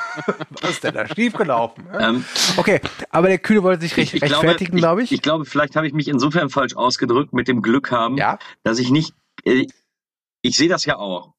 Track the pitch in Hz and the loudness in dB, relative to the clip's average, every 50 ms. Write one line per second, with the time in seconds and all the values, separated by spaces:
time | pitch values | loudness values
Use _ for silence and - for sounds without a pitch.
0 | - - - 247 - - - - 151 - 143 - - 175 151 - - 113 98 107 | -8 -8 -10 -10 -6 -6 -6 -6 -8 -16 -12 -8 -6 -6 -6 -4 -6 -6 -4 -4
1 | 107 110 151 208 233 240 208 - 208 156 127 117 117 113 - - 92 - 196 147 | -6 -6 -2 -2 -2 0 0 -2 -2 0 0 0 -2 -2 -6 -12 -16 -10 -6 -2
2 | 110 110 117 127 123 - - - - - - 190 170 208 190 - - - - - | 0 0 0 -2 -4 -4 -4 -2 -2 0 0 0 2 2 2 2 0 -4 -12 -12
3 | - - - 160 170 190 190 - - - 214 214 180 185 185 165 165 160 - - | -8 -2 0 2 4 4 2 2 2 2 4 4 4 4 2 0 -2 -2 0 0
4 | 156 - - 143 139 147 147 151 160 165 170 - 190 170 175 175 170 165 170 208 | 0 0 0 -2 0 0 0 2 2 2 2 2 -2 -2 0 2 2 2 2 2
5 | 254 - 139 - - 143 160 160 147 - - 143 147 139 - 151 156 151 135 156 | 0 -2 -2 -2 0 0 -2 -2 -2 -4 -2 -2 -2 0 0 -2 -2 -2 -2 -2
6 | 139 151 147 120 127 151 156 175 156 135 - 143 131 120 - - 117 123 - - | -2 0 0 0 2 2 2 0 0 0 0 -2 -2 -2 -2 -2 -2 0 0 0
7 | 139 117 117 131 147 - - 123 117 - 127 117 101 113 117 139 135 - 123 117 | 0 2 2 2 0 0 -2 -2 0 2 2 2 4 4 4 4 2 0 -2 0
8 | 113 117 131 143 101 113 - - - - - _ - 113 113 123 127 123 135 156 | 0 0 0 0 0 0 -2 -4 -8 -18 -12 _ -2 -2 0 0 0 2 2 2
9 | 160 - - _ _ _ _ - - - 123 131 139 - - _ _ _ _ _ | 0 -2 -6 _ _ _ _ -6 0 0 2 2 0 -2 -8 _ _ _ _ _
10 | _ _ _ _ _ _ _ _ - 123 - - 151 170 185 156 - 156 139 101 | _ _ _ _ _ _ _ _ -4 -2 0 2 2 2 2 0 -2 -4 -4 -4
11 | 101 98 92 87 - - _ | -6 -8 -8 -8 -10 -14 _